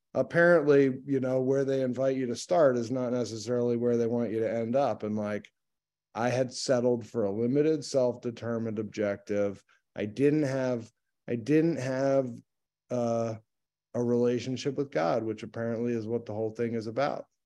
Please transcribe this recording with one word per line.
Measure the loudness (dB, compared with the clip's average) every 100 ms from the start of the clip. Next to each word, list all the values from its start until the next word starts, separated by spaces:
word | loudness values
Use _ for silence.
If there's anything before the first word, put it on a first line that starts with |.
| _
Apparently, | -4 0 4 6 6 8 6 6 2 -2
you | -2
know, | 2 0
where | 2 2 2
they | 0
invite | 0 0 0 0
you | -2
to | -4
start | 0 6 6 4
is | 0
not | -2 -2
necessarily | -2 -4 -6 -4 0 0 2
where | 2 2
they | 0
want | 0 -2
you | -2
to | -2
end | -2 0 0
up. | 0 -2
And, | -4 -4
like, | -4 -6 -10 _ _ _ _ _ _
I | -4 -2
had | 0 -2
settled | -4 0 2 2 0 -2
for | -2 -2
a |
limited, | 0 0 2 2 0
self-determined | -2 0 0 -2 -8 -8 -6 -4 -4 -6
objective. | -6 -2 -2 -2 -4 0 0 -2 _ _ _ -8
I | -8
didn't | 0 2 2
have, | 0 -2 -2 -4 -6 _ _ _ -8
I | -6
didn't | 2 2 2 0
have, | -4 -2 2 2 0 -6 _ _ _ _ _
uh, | -4 -2 -2 -2 -6 _ _ _ _ _ -4
a |
relationship | 0 2 2 0 -4 -4 -4 -4
with | -4
God, | 0 0 0
which | -2 -6
apparently | -8 -6 -4 -2 -2
is | -2 -2
what | -6 -6
the |
whole | -4 -4
thing | -2 -4 -2
is | -6
about, | -2 -2 -4 -12 _